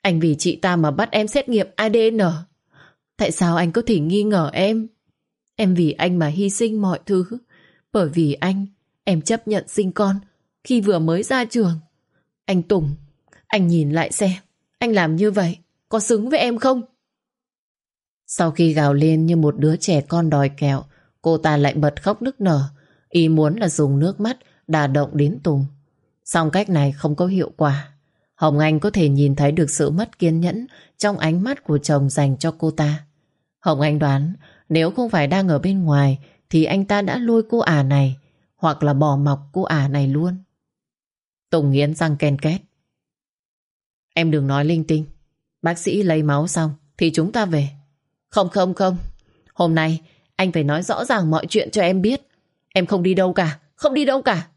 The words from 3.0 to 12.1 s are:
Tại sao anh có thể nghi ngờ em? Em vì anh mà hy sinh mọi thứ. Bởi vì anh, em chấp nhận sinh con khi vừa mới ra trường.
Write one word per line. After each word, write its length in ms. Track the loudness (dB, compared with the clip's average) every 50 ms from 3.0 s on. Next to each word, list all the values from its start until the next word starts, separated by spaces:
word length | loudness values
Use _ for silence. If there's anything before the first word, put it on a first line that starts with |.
| _ _ _
Tại 160 | -4 -4 -4
sao 240 | 0 0 0 0 2
anh 160 | 0 0 0
có 100 | 0 -2 0
thể 140 | 0 0 0
nghi 220 | 0 0 0 0
ngờ 280 | 0 2 0 0 0 0
em? 360 | -2 -2 0 0 0 -2 -4 -8 _ _ _ _ _ _ _ _ _ _ _ _ _
Em 180 | -2 0 2 2
vì 180 | 2 2 0
anh 260 | 0 0 -2 0 0 0
mà 80 | 0
hy 240 | 0 0 -2 -2 -2
sinh 320 | -2 -2 -2 -2 -2 -2
mọi 180 | -2 -2 -4 -4 _
thứ. 180 | -2 -2 -2 -2 -4 -8 -16 _ _ _ _ _ _ _ _ _ _
Bởi 160 | -2 -2 -2 0
vì 240 | 0 0 0 0
anh, 340 | 0 -2 -2 -2 -2 -4 -6 -8 _ _ _ _ _ _ _
em 180 | -2 -2 0
chấp 260 | 0 -2 -4 -4 -2 -4
nhận 200 | -4 -4 -4 -4
sinh 240 | -2 -2 -2 -2
con 280 | 0 0 0 0 0 -4 -6 _ _ _ _ _ _ _ _
khi 160 | -2 0 0
vừa 180 | 2 2 0 2
mới 240 | 2 0 0 0
ra 220 | 0 -2 -2 -2 -2
trường. 360 | -2 0 0 0 0 0 -2 -8 _ _ _ _ _